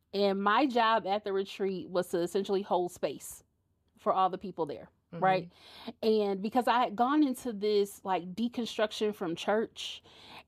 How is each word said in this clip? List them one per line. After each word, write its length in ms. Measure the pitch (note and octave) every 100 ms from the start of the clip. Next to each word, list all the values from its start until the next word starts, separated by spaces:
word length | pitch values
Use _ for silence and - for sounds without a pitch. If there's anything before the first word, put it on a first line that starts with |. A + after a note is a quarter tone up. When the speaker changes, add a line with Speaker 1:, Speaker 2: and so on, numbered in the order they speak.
| _
Speaker 1:
and 280 | G3 G3+ G3
my 240 | G3+ A3+ C#4+
job 400 | A#3 A3 A3+ F3+
at 180 | G#3 G#3
the 80 |
retreat 560 | F#3+ G3 - G3 F#3 -
was 180 | F3+ F3+
to 100 | F3
essentially 420 | F3 G3 G3 G3
hold 300 | G3+ F#3 F3
space 500 | - E3 C3+ - - _ _ _ _ _ _
for 160 | G#3+
all 160 | F#3 F#3
the 80 | F3+
people 280 | G3 F3 D3+
there, 240 | C#3 - _ _
Speaker 2:
Mm-hmm. 100 | E3+
Speaker 1:
right? 260 | F#3 F#3 F3 _ - - - -
And 360 | A3 A3 G3+ G3
because 260 | G#3 B3+ A#3+
I 140 | A#3
had 140 | B3 G#3
gone 280 | B3 D4+
into 280 | C#4+ B3 B3+
this, 480 | G3+ G#3 G#3 G3+ -
like, 320 | G3 F#3 F3+ F3+
deconstruction 800 | A#3+ B3 A3 - G#3+ - G#3+ G3+
from 200 | F3 E3
church, 680 | - G#3+ A3+ - - - - - - -